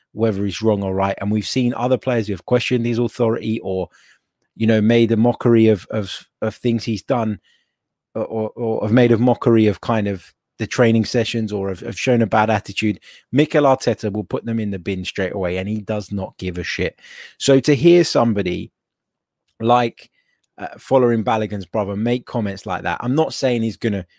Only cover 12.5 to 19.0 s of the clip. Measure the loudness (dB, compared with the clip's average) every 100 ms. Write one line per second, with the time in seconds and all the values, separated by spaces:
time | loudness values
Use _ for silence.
12.5 | 0 -4 -4 -2 -4 -10 -20 _ 0 2
13.5 | 4 4 2 0 -2 -4 -6 -6 -8 -4
14.5 | -4 -4 -6 -6 -6 -6 -4 -4 -2 -4
15.5 | -2 -4 -6 -4 -6 -6 -8 -8 -8 -8
16.5 | -6 -6 -4 -6 -6 -18 -20 -20 -4 2
17.5 | 4 4 4 6 6 4 2 2 0 -2
18.5 | -4 -8 _ _ _